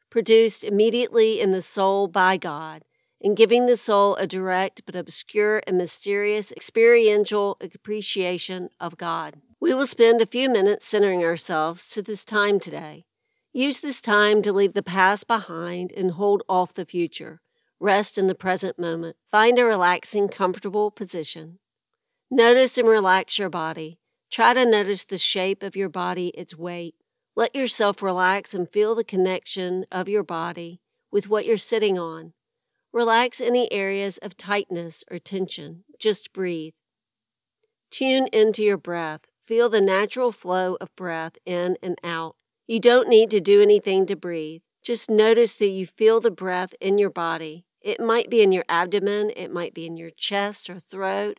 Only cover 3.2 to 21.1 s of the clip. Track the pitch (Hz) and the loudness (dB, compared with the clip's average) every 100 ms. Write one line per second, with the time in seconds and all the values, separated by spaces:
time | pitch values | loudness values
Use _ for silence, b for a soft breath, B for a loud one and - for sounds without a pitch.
3.2 | 196 202 220 240 247 233 - 202 202 - | -2 4 6 6 4 2 2 4 4 2
4.2 | 180 185 185 185 190 - - 180 170 - | -4 -4 -4 -2 -2 -6 -14 -12 -10 -10
5.2 | - 208 208 214 - 180 175 - 202 202 | -6 -2 0 0 0 -2 -2 -6 -6 -2
6.2 | 208 214 202 - - 226 233 240 220 208 | -2 -4 -6 -14 -6 2 6 6 6 4
7.2 | 202 214 202 190 175 - - 214 202 196 | 0 0 -2 -4 -12 -16 -10 -8 -6 -4
8.2 | 180 180 - 185 180 - 170 170 170 165 | -4 -4 -8 -10 -12 -12 -14 -10 -8 -8
9.2 | 156 - _ _ 330 262 277 - 226 240 | -8 -14 _ _ -2 0 -2 4 4 6
10.2 | 226 247 269 226 190 208 - 208 202 180 | 2 0 0 2 2 0 -2 0 2 2
11.2 | 170 170 - 160 156 170 - 220 196 202 | -2 -2 -4 -2 -2 -6 -10 -12 -10 -12
12.2 | - 214 202 202 175 147 156 151 _ _ | -4 0 2 0 -2 -10 -14 -18 _ _
13.2 | _ _ _ 247 277 269 294 254 - 208 | _ _ _ -4 -2 -2 -8 -8 0 2
14.2 | 208 214 208 196 196 196 - 190 190 208 | 4 2 2 2 0 0 -4 2 2 2
15.2 | - 226 185 165 175 175 180 - 185 165 | -2 -4 -4 -10 -8 -8 -10 -4 -4 -2
16.2 | 202 202 - 185 180 - 175 175 170 - | 0 0 0 -2 -2 -6 -10 -6 -6 -8
17.2 | 160 156 _ _ _ _ 190 202 202 - | -16 -18 _ _ _ _ 0 0 0 -2
18.2 | 190 180 190 180 190 - 170 165 165 - | -2 -2 -4 -4 -6 -6 -6 -6 -10 -14
19.2 | _ 214 226 247 240 208 180 180 - 208 | _ 2 4 4 2 2 2 0 -4 -2
20.2 | 202 - 185 185 202 208 208 208 190 | -2 -2 -4 -4 -6 -4 -4 -4 -10